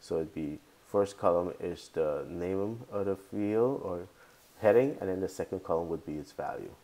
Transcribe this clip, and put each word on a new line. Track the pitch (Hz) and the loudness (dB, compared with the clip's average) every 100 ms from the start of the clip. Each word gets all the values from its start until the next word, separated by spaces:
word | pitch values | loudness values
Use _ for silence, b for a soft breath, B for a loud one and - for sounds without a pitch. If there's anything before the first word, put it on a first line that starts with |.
So | - 82 | -4 -2
it'd | 78 | -2
be | - 76 73 - _ - | -4 -6 -8 -14 _ -2
first | 104 98 - | 2 2 2
column | 98 87 90 - | 4 4 2 -4
is | 90 82 - | -6 -6 -8
the | 82 78 71 69 | -2 0 0 -6
name | 87 87 95 101 117 - | -6 -2 -2 -2 -6 -8
of | 101 98 | -4 -2
the | 95 | -4
field | - 104 104 107 123 139 | -6 -4 0 2 2 0
or | 95 87 90 B B B B - | -4 -6 -8 B B B B 2
heading, | 110 110 135 143 | 6 8 6 0
and | 95 | -2
then | 92 | -2
the | 95 | -2
second | - 87 95 | -4 -6 -6
column | - 82 85 | -2 -2 0
would | 80 | -4
be | 76 | -4
its | 76 71 | -8 -10
value, | - 71 64 - - | -8 -8 -6 -10 -16